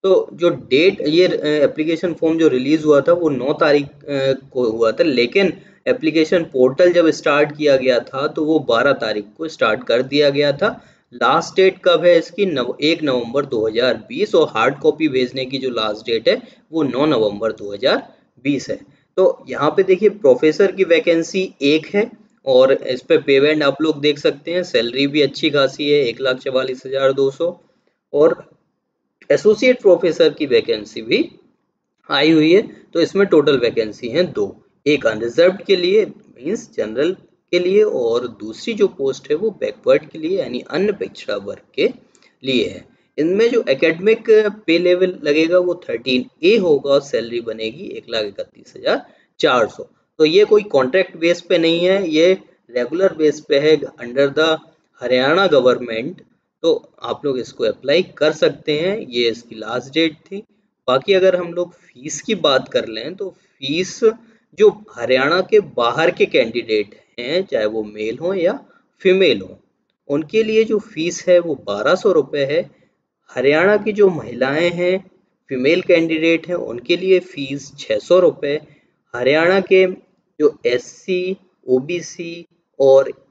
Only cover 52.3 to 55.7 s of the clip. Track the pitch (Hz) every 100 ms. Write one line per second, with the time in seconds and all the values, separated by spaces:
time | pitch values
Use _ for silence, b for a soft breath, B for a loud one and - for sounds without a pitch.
52.3 | 190 b b _ 120 120 165 190 151 151
53.3 | 151 - 143 151 151 139 - 120 127 139
54.3 | 139 160 156 _ _ _ _ 123 127 135
55.3 | 175 190 147 123